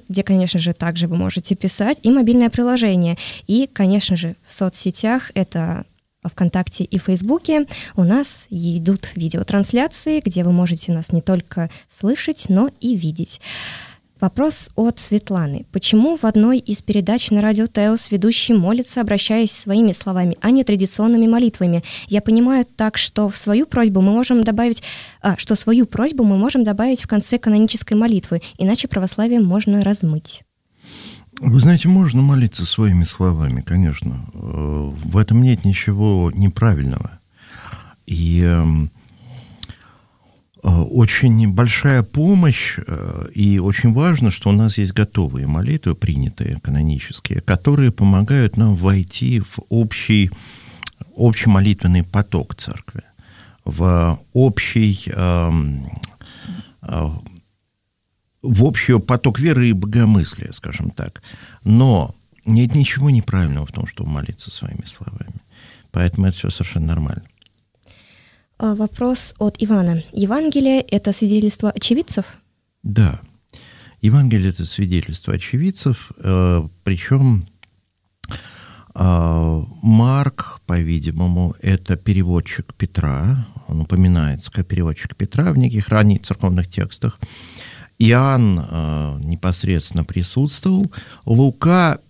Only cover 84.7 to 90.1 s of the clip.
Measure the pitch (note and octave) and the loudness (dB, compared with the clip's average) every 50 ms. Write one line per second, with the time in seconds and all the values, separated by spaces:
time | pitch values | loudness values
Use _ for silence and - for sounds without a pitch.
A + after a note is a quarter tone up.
84.7 | F#2 F2+ F2 D#2+ D2+ - - - - - G2+ - - - E3 F3+ D3 C3 B2+ B2 | -2 -2 -2 -2 -4 -6 -10 -12 -10 -8 -8 -6 -2 -2 0 0 2 2 0 0
85.7 | A#2 G#2 G2 - G#2+ G#2+ G#2 G#2 G2 - - - F#2+ - - F#2 F2+ F2+ E2+ - | 0 -2 -2 0 2 2 4 4 2 0 -2 -6 -6 -2 -2 0 0 0 -2 -4
86.7 | - - G2 G2 - - - A2+ - - - - - - - - - - - - | -4 -6 -6 -6 -6 -6 -6 -6 -6 -8 -14 -16 -18 -20 -20 -20 -20 -20 -20 -20
87.7 | - - - - _ - A2+ A2+ A#2+ B2+ C3+ C#3 C3+ B2 A#2 G#2 F#2 E2 C#2+ - | -20 -20 -20 -10 _ 2 4 4 6 4 4 2 2 2 2 2 2 0 -4 -4
88.7 | - E2 D#2 D#2 D2+ D2+ D2+ D2 C#2+ C#2+ C#2 D#2 E2+ E2+ - F#2 F2+ - - G2 | -6 -6 -4 -4 -4 -4 -4 -6 -6 -8 -6 -6 -6 -4 -2 -4 -2 -2 -2 -2
89.7 | F2+ D#2+ - - - E2 D#2 - | -2 -2 -2 -4 -4 -4 -4 -2